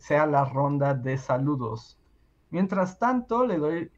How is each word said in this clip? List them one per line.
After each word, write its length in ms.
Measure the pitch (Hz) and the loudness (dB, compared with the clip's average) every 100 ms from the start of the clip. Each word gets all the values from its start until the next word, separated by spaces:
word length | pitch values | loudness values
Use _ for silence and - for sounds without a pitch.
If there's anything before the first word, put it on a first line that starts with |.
sea 240 | - 147 156 | 0 2 4
la 180 | 143 | 2
ronda 520 | 131 127 143 143 139 135 | 2 0 0 2 0 0
de 220 | 127 135 | -2 -4
saludos. 800 | - 127 139 143 117 113 - _ _ _ _ _ - | -2 -2 0 -2 -4 -8 -12 _ _ _ _ _ -8
Mientras 500 | 165 190 190 185 - | -2 -2 0 -2 0
tanto, 460 | 233 254 247 233 254 | 0 0 0 0 0
le 120 | 175 | 0
doy, 340 | 147 165 165 | -2 -2 -6